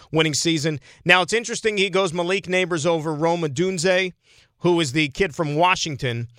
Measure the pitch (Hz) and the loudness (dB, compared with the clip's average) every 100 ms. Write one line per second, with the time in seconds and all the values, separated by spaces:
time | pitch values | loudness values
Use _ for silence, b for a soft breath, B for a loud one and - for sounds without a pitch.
0 | B 156 160 143 170 160 156 151 B B | B 0 2 0 0 0 -2 -6 B B
1 | 165 185 175 220 233 233 220 208 196 180 | 2 4 4 -2 -4 -4 -2 0 0 2
2 | 190 170 170 196 165 185 180 170 156 165 | 0 0 -2 -2 0 -2 0 0 0 0
3 | 156 147 165 175 160 131 180 190 175 185 | -2 -2 0 0 -2 -2 -2 0 2 2
4 | 185 - b b b b 170 170 156 143 | 0 -6 b b b b 2 2 2 0
5 | 151 - 190 139 156 147 175 185 - 143 | 0 0 -2 -2 -2 2 2 2 -2 -4
6 | 135 117 113 | -4 -4 -8